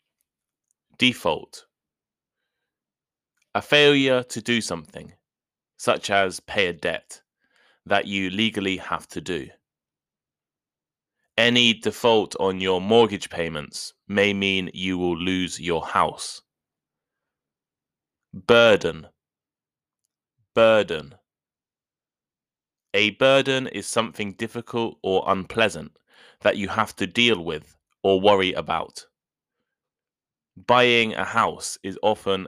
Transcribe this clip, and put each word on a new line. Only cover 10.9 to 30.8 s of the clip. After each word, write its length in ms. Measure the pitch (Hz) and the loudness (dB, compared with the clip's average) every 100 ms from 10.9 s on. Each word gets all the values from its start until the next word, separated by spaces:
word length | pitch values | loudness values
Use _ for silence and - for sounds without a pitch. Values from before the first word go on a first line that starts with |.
| _ _ _ _ - | _ _ _ _ 0
Any 380 | 120 123 117 110 | 2 4 2 2
default 600 | 107 - 120 110 92 - | -4 0 2 2 0 -2
on 220 | 95 92 | -2 -2
your 200 | 92 92 | -2 -2
mortgage 480 | 98 117 110 98 - | 4 4 4 0 -8
payments 640 | 85 82 78 71 - - _ - | -8 -6 -8 -12 -14 -16 _ -6
may 260 | 101 101 | 0 0
mean 380 | 98 98 95 90 | 0 -2 -2 -4
you 240 | - 92 90 | -6 -6 -2
will 180 | 90 82 | -2 -2
lose 440 | 90 92 87 - | -2 -2 -4 -6
your 260 | 85 82 - | -4 -4 -2
house. 560 | 98 76 - - - _ _ _ _ _ _ _ _ _ _ _ _ _ _ _ _ _ _ _ | -2 -2 -4 -14 -16 _ _ _ _ _ _ _ _ _ _ _ _ _ _ _ _ _ _ _
Burden. 720 | 101 - 117 117 98 85 78 - _ _ _ _ _ _ _ _ _ _ _ _ _ _ 117 | -8 4 6 6 4 0 -6 -16 _ _ _ _ _ _ _ _ _ _ _ _ _ _ 2
Burden. 580 | 113 110 90 78 71 - _ _ _ _ _ _ _ _ _ _ _ _ _ _ _ _ _ 101 | 4 4 0 -6 -10 -20 _ _ _ _ _ _ _ _ _ _ _ _ _ _ _ _ _ 0
A 160 | 104 | 0
burden 560 | 101 135 135 135 131 131 | 2 4 4 2 -2 -4
is 180 | 104 - | -10 -6
something 480 | 113 113 - 104 | -4 -4 -6 -10
difficult 640 | - 113 117 - 117 113 - | -8 -10 -10 -8 -6 -6 -6
or 200 | 95 95 - | -2 0 0
unpleasant 640 | 95 87 113 110 82 78 _ _ _ - _ | -2 -2 -2 -2 -2 -16 _ _ _ -20 _
that 160 | 104 101 | -2 0
you 120 | 95 | -4
have 260 | - 104 - | -2 -4 -4
to 100 | 95 | -4
deal 380 | 117 120 92 | 2 2 2
with 340 | 82 76 - _ _ _ | -2 -8 -12 _ _ _
or 180 | 98 95 | 0 4
worry 340 | 101 98 92 | 4 4 2
about. 520 | - 80 82 - - - _ _ _ _ _ _ _ _ _ _ _ _ _ _ - | -2 -4 -6 -6 -16 -20 _ _ _ _ _ _ _ _ _ _ _ _ _ _ -8
Buying 600 | - 123 | 2 4